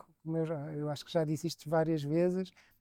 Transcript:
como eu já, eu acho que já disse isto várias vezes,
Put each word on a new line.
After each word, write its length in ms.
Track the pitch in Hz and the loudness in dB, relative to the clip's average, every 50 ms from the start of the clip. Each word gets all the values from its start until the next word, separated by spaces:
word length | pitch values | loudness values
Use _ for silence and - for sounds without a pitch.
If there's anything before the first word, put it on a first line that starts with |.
| - _ _ _ - | -20 _ _ _ -8
como 140 | 160 160 165 | -4 -2 -2
eu 80 | 160 156 | -2 -2
já, 260 | 165 143 143 156 151 | -2 -4 -6 -6 -6
eu 160 | 147 147 151 | -4 -4 -4
acho 160 | 143 - - | -4 -6 -6
que 60 | - | -2
já 120 | - 170 160 | 0 0 2
disse 220 | 151 156 139 - | 2 0 0 -2
isto 240 | 165 - - - 147 | -4 -6 -6 -4 0
várias 320 | 165 160 160 160 165 156 | 2 2 4 4 2 0
vezes, 500 | 143 143 156 170 175 180 180 185 185 - - - - _ _ _ | 0 0 2 4 4 4 2 0 -2 -6 -10 -16 -20 _ _ _